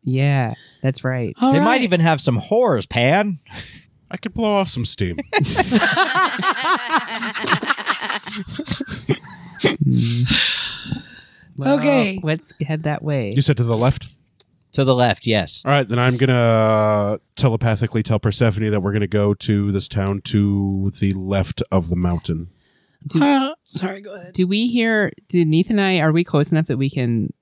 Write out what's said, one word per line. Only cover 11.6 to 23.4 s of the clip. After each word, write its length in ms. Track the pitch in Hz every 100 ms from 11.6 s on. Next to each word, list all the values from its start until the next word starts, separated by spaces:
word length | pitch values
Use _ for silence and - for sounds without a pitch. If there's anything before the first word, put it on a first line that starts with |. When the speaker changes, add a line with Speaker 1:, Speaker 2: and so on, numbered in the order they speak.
| 139 285
Speaker 2:
Okay. 420 | 285 277 208 190
Speaker 1:
let's 300 | 156 156 - - 147
head 160 | 156
that 200 | 156 147
way. 300 | 151 143 107
Speaker 4:
You 80 | 117
said 140 | 135 123
to 60 |
the 120 | 117 110
left? 320 | 123 - - _ _ _ _ _ _
Speaker 3:
To 120 | -
the 100 | 135
left, 300 | 123 123 - 120
yes. 360 | 107 - -
Speaker 4:
All 60 | -
right, 180 | 143 117
then 100 | 120
I'm 160 | 123 123
gonna 1040 | 131 127 117 113 110 110 107 104 101 107 _ -
telepathically 680 | 135 113 117 107 117 113
tell 160 | 104 110
Persephone 520 | 110 98 117 98 110
that 100 | 104
we're 100 | 95
gonna 140 | 104 101
go 260 | 104 104
to 360 | 104 - 104 101
this 160 | 98 -
town 340 | 107 98 101
to 680 | - 107 101 101 98 98 98 -
the 140 | 101
left 500 | 95 92 98 92 - -
of 180 | 95 82
the 60 | 87
mountain. 520 | 90 85 - 80 85 _ _ _ _ _ 147
Speaker 1:
Do, 160 | 165
Speaker 2:
Uh, 320 | 285 277